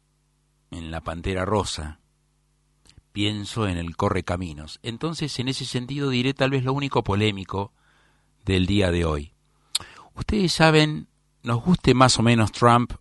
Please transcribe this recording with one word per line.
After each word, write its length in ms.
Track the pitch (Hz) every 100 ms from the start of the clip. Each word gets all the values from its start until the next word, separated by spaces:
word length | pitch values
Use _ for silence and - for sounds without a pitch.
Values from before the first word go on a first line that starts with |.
| _ _ _ _ _ _ -
en 200 | 87 80
la 100 | 80
Pantera 420 | 82 82 92 92
Rosa, 560 | 92 104 87 - 76 78 _ _ _ _ _ _ _ _ _ _ _
pienso 560 | 104 104 104 101 117 104
en 80 | 87
el 220 | 85 82
Correcaminos. 840 | 101 92 87 90 90 73 78 -
Entonces, 560 | 117 113 160 160 151 -
en 100 | 123
ese 160 | 131 127
sentido, 440 | 123 123 143 143
diré 240 | 123 123
tal 180 | 135 135
vez 120 | 135
lo 80 | 127
único 320 | 139 139 131
polémico 720 | 110 98 107 98 92 95 101 _ _ _ _ _ _ _ -
del 200 | 92 92
día 260 | 101 92
de 120 | 87
hoy. 300 | 82 76 76 _ _ _ _ - - - -
Ustedes 400 | - - 214 180
saben, 560 | - 160 156 151 156 - _ _ _
nos 220 | 120 117 180
guste 280 | 180 -
más 240 | 123 131 -
o 60 |
menos 300 | 113 117 107
Trump 400 | - 120 120 117 -